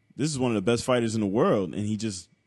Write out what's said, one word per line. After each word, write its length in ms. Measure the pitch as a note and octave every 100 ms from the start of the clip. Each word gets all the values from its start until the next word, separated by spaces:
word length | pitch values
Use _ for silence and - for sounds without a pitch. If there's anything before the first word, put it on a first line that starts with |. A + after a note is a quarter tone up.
| _ -
this 140 | D3+
is 100 | C#3
one 120 | B2+
of 40 | G#2+
the 60 | G2
best 120 | A#2
fighters 320 | - B2 A2+ A2
in 60 |
the 60 | G2+
world, 460 | G#2+ F#3+ A2+ F2
and 120 | D#2+ G#2
he 100 | G#2
just, 320 | A2 F2+ - _